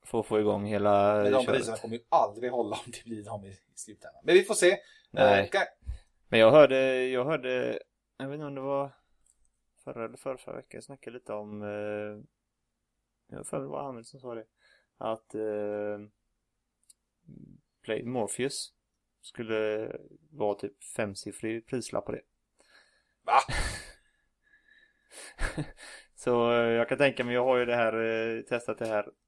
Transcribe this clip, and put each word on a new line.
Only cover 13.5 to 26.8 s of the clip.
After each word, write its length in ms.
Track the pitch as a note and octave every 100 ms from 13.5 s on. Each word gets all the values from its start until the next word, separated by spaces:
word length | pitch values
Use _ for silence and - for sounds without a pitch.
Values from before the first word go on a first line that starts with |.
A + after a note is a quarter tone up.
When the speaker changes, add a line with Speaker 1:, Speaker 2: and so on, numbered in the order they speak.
| D3
Speaker 1:
mig 80 | C3+
det 60 |
var 180 | C#3+ C#3+
Ahmed 160 | A#2+ A#2
som 140 | C3+
sa 160 | B2+ A#2
det, 100 | A2 _ _ _ _ _
att, 380 | A2 A2+ _ G#2+
eh, 640 | A2 G#2 G#2 G#2 G#2 G#2 G#2 _ _ _ _ _ _ _ _ - _ _ E3 - - - _ _
Play-, 220 | - A2 A#2+
Morpheus 680 | B2+ G#2 - C3 - - _ _ _ _ _
skulle 720 | - - A2+ A2 G#2+ G#2+ A2 - - - _
vara 240 | D3 G#2 G2+
typ 280 | G2+ _
femsiffrig 840 | - - G#2 G2 G#2+ - A2+ A2+ _
prislapp 380 | B2+ - A2+ -
på 60 |
det. 100 | A#2 _ _ _ _ _ - _ _ _ _ -
Speaker 2:
Va? 140 | B2+ -
Speaker 1:
<laughs> 60 | - - - - - _ _ _ _ _ _ _ _ _ _ _ - - - - - D3 - - - _ -
Så, 360 | - A#2+ A#2
eh, 60 | A#2+
jag 320 | A#2 A#2